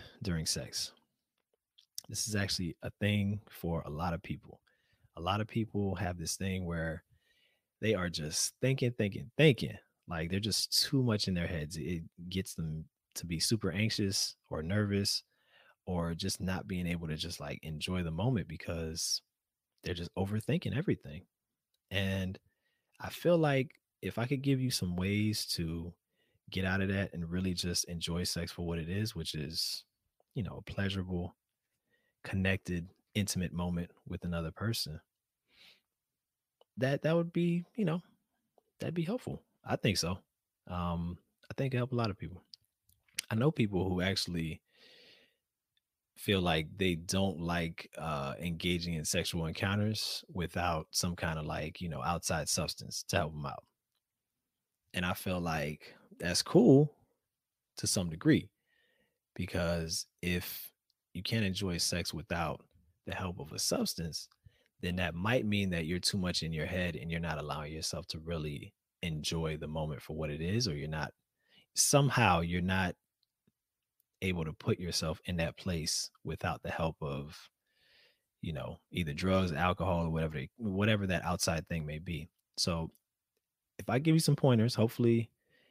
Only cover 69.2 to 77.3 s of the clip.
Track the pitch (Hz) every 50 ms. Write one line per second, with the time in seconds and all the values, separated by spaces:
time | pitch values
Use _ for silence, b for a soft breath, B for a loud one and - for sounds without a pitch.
69.2 | 73 - 85 80 80 78 78 76 78 76 78 80 78 78 73 - - - 80 78
70.2 | 78 76 73 76 82 87 101 117 131 - 73 73 - - - 151 147 - - _
71.2 | _ _ b b b b b b b b _ - - - - 139 143 135 - 123
72.2 | 117 98 87 85 85 85 87 90 87 92 92 95 92 87 - - _ _ _ _
73.2 | _ _ _ _ _ _ _ _ _ _ _ _ _ _ _ _ _ _ _ _
74.2 | 95 92 92 85 80 78 76 - - - 107 - 90 85 - - 85 80 76 -
75.2 | - - 90 85 82 80 - - - 95 90 82 78 82 - - - - - _
76.2 | - - 82 - - 87 82 - - - - - 85 80 78 - 80 71 69 71
77.2 | 71 76